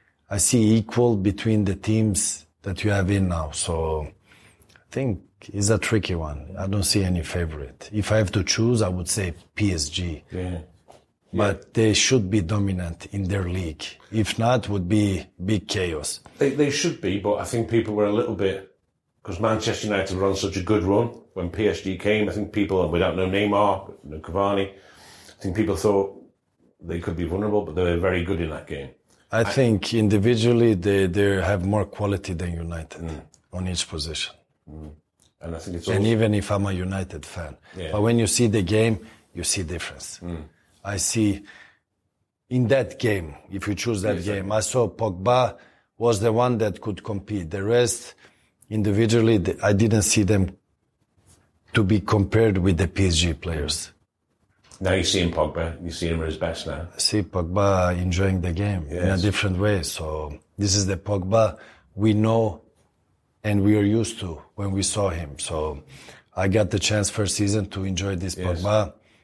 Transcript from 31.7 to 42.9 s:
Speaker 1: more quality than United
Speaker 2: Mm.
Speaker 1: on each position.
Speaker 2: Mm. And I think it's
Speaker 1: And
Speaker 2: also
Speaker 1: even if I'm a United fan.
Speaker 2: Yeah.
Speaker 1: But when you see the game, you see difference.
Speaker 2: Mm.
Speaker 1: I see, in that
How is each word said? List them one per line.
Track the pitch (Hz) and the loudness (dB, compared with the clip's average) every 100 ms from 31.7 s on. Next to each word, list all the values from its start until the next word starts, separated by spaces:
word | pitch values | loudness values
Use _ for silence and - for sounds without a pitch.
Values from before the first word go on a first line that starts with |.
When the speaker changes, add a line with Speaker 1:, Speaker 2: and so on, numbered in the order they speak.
| 104 | 0
Speaker 1:
more | 98 - | 0 -2
quality | 104 98 - 87 | -2 -2 -4 -6
than | 90 85 82 | -6 -6 -8
United | 82 82 - | -10 -12 -10
Speaker 2:
Mm. | 82 76 - _ _ 90 | -10 -10 -14 _ _ -8
Speaker 1:
on | 92 | -4
each | 87 - 82 | -4 -6 -8
position. | 78 78 - - _ _ - | -8 -8 -10 -12 _ _ -20
Speaker 2:
Mm. | 76 76 76 _ _ _ _ | -16 -16 -18 _ _ _ _
And | 82 82 | -12 -12
I | |
think | - 85 | -10 -8
it's | 87 | -2
Speaker 1:
And | 95 | 0
Speaker 2:
also | 107 113 | 4 4
Speaker 1:
even | 110 104 | 4 2
if | 95 | 0
I'm | 101 98 | -2 -2
a | 92 92 | -4 -4
United | 98 90 82 69 | -4 -6 -10 -14
fan. | - 80 69 _ 92 | -12 -12 -14 _ -12
Speaker 2:
Yeah. | 85 | -6
Speaker 1:
But | 104 110 | 0 2
when | 117 | 4
you | 113 - | 2 2
see | 120 107 | 2 2
the | 90 107 | 2 2
game, | 113 110 - - _ 90 | 2 0 -6 -20 _ -8
you | |
see | 85 - 85 85 | -4 -4 -4 -8
difference. | - 71 - - | -10 -12 -16 -14
Speaker 2:
Mm. | 87 82 76 _ _ _ 98 101 | -10 -10 -12 _ _ _ -8 -4
Speaker 1:
I | - | -2
see, | 117 104 98 - - - _ _ _ _ _ _ _ - | 2 2 0 -6 -20 -20 _ _ _ _ _ _ _ -4
in | 127 117 | 0 2
that | 135 123 | 2 0